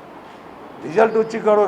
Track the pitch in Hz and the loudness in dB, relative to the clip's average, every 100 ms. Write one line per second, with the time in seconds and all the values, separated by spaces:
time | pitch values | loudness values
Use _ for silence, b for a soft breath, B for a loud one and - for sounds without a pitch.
0 | - - - - - - - - 165 170 | -20 -20 -20 -20 -20 -20 -20 -18 -6 0
1 | 226 220 220 226 208 208 | 2 2 -2 -2 0 2